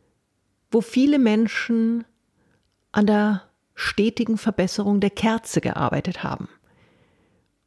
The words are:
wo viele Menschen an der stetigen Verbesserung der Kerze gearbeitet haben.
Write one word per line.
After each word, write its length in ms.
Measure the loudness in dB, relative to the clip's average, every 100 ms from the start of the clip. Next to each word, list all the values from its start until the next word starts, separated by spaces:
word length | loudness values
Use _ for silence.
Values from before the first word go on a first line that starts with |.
| _ _ _ _ _ _ _
wo 100 | -2
viele 380 | 0 2 2 4
Menschen 880 | 4 2 0 -2 -2 0 0 -2 -6 _ _ _ _ _ _ _ _
an 140 | 0 2
der 360 | 4 2 -2 -6 _ _
stetigen 640 | -8 -6 0 0 0 -2 -2
Verbesserung 600 | -2 -2 -2 -2 0 2
der 100 | 0
Kerze 500 | 0 0 0 -2 -2
gearbeitet 600 | -2 -2 -2 -2 -4 -6
haben. 260 | -8 -8 -10 -18 _ _ _ _ _ _ _ _ _ _